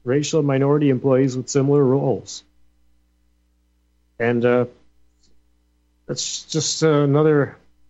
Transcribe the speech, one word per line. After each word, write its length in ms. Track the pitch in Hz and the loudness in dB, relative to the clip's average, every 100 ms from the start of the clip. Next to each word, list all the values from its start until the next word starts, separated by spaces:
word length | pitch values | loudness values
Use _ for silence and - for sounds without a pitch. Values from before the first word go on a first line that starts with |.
racial 340 | 123 139 147 160 | -4 -2 0 0
and 100 | 143 | 0
minority 440 | 135 139 151 143 | 0 2 2 2
employees 440 | 127 139 131 135 127 | 0 2 2 2 -2
with 140 | 123 | -4
similar 340 | 143 135 147 | -2 2 2
roles. 600 | 131 135 143 98 - - - _ _ _ _ _ _ _ _ _ _ _ _ _ _ _ _ - | 2 2 0 -4 -8 -18 -20 _ _ _ _ _ _ _ _ _ _ _ _ _ _ _ _ -6
And, 260 | 120 120 120 | -2 0 2
uh, 200 | 123 120 - _ _ _ _ _ _ _ _ _ _ _ _ - | 0 -2 -8 _ _ _ _ _ _ _ _ _ _ _ _ -14
that's 380 | 139 - - - | -10 -10 -12 -8
just 380 | 160 - - | -6 -6 -2
another 760 | 160 147 143 143 156 147 123 - _ _ _ | 2 2 2 2 2 2 0 -6 _ _ _